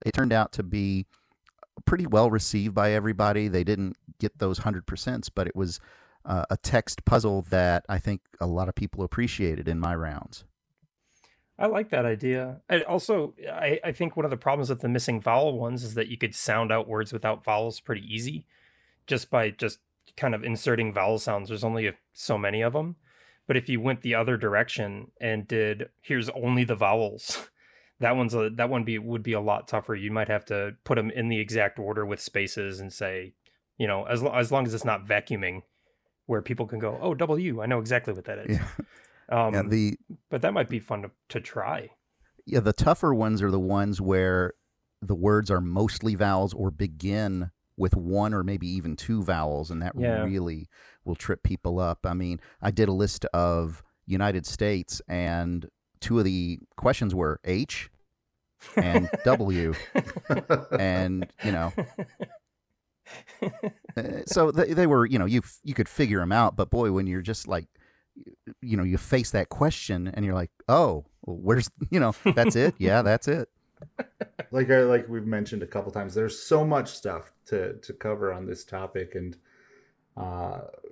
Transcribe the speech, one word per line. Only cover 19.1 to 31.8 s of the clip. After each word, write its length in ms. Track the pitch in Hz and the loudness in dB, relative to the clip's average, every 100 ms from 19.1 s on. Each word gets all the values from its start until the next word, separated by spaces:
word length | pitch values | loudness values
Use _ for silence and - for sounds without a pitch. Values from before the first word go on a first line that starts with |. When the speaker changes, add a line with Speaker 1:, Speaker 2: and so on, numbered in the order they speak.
| 127 - | -4 0
Speaker 2:
by 200 | 127 110 | 0 0
just 300 | 104 113 - _ _ _ - | -2 -6 -8 _ _ _ -6
kind 180 | 135 | -2
of 80 | 110 | -2
inserting 520 | 120 113 - 117 110 | -4 -2 0 0 0
vowel 240 | 101 95 110 | 0 2 0
sounds. 300 | - 101 98 | 0 -4 -4
There's 120 | 107 | -4
only 220 | 113 113 107 | -4 -2 -2
a, 80 | - _ | -4 _
so 240 | - - 107 | -10 -4 -2
many 240 | 101 107 | -2 0
of 120 | 117 | 0
'em. 220 | 143 160 170 _ _ _ _ - | -2 -4 -8 _ _ _ _ -2
But 100 | 131 | -2
if 100 | 127 | 0
you 120 | 120 | -2
went 200 | 123 127 | -2 -2
the 120 | 120 | 0
other 220 | 113 113 120 | 0 2 0
direction 720 | 107 101 120 - 104 101 - - | 2 2 0 -2 -6 -8 -14 -8
and 260 | 117 110 101 | -4 -4 -2
did, 440 | 113 107 104 - _ | 0 0 -2 -8 _
"Here's 300 | - 135 110 | -4 -4 -4
only 340 | - 120 123 | -4 0 2
the 120 | 123 110 | 2 2
vowels," 720 | 101 110 107 104 - - - _ _ | 4 2 0 -4 -8 -8 -8 _ _
<laughs> 260 | _ _ - | _ _ -2
that 160 | 120 127 | 0 2
one's 180 | 120 | 0
a, 140 | 117 110 | 0 -2
that 160 | 117 120 | 0 0
one 140 | 131 | 0
be, 140 | 113 110 | -2 -4
would 240 | 110 117 | -4 -6
be 100 | 110 | -2
a 60 | 107 | -2
lot 280 | 104 104 - | 0 -2 -2
tougher. 260 | 110 - | -4 -4
You 160 | 107 104 | -6 -4
might 160 | 110 104 | -2 0
have 180 | 104 - | -2 -2
to 300 | 104 101 104 | -4 -4 -6
put 120 | - 123 | -2 0
'em 120 | 110 | 0
in 180 | 123 117 | -2 -2
the 120 | 110 | -2
exact 380 | 107 113 101 | -2 0 0
order 280 | - | 0